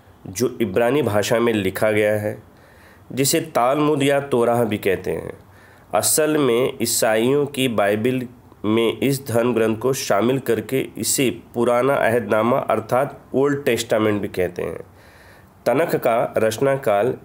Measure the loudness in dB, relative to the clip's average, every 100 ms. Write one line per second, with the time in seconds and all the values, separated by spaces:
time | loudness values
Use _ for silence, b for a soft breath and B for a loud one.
0 | B B -14 -2 -2 0 -2 2 2 2
1 | 2 0 2 2 2 2 -2 0 0 2
2 | 2 0 -2 -6 -14 B B B B B
3 | -10 -2 0 0 -2 0 2 2 2 2
4 | 2 0 0 0 2 2 0 0 0 -2
5 | -2 -6 -8 -14 B B B B B -2
6 | 0 2 2 2 2 2 0 -2 -4 0
7 | 2 2 2 2 0 -2 -2 0 2 2
8 | 0 -2 -6 -12 -20 -8 0 2 0 0
9 | -2 -2 -2 0 2 2 0 0 -2 -2
10 | 0 0 2 0 0 -2 -2 -4 -4 -6
11 | -4 0 0 -2 -8 -2 0 2 2 2
12 | 2 0 0 0 2 0 0 -2 0 -2
13 | -2 -6 -6 -2 0 0 0 -2 0 0
14 | 2 0 -4 -4 -4 -4 -8 -10 -14 B
15 | B B B B B -6 0 0 0 0
16 | 0 0 0 0 0 0 0 0 0 2
17 | 2 -2